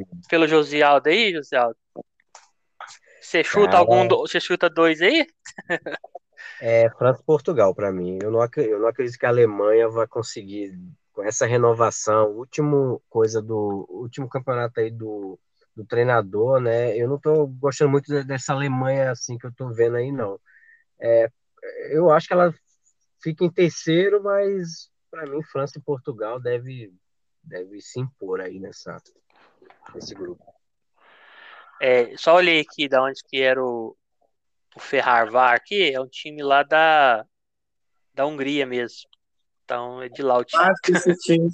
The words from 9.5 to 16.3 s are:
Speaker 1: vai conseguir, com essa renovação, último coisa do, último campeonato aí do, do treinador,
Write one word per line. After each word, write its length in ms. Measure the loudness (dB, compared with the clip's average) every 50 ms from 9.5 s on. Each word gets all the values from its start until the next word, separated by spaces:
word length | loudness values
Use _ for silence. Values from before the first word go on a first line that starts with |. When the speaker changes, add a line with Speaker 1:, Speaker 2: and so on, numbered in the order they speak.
| 4 2 2 4 4 4 4 2
Speaker 1:
vai 180 | 0 -2 -4
conseguir, 640 | -2 -4 -6 -8 -8 -10 -14 -14 -12 -12 -10 -10 -12 -12 -16 -20 -20 -20 _ _ _ _
com 100 | -8 -6
essa 240 | -6 -2 -2 0
renovação, 840 | 0 2 2 4 2 4 2 2 0 0 -2 -2 0 2 2 2 0 -2
último 720 | -6 -12 -10 -6 -4 -2 0 0 0 0 0 -4 -6 -10 _
coisa 320 | -2 0 0 0 -2 -4 -6
do, 440 | -6 -6 -4 -4 -4 -6 -6 -10 -12
último 380 | -14 -14 -14 -12 -12 -12 -12 -10
campeonato 520 | -10 -8 -6 -6 -4 -4 -6 -6 -4 -4
aí 100 | -4 -4
do, 480 | -6 -8 -12 -10 -10 -10 -12 -12 -14 -16 _ _ _ _ _ _ _
do 80 | -20 -12
treinador, 720 | -4 -2 0 2 2 2 0 0 -2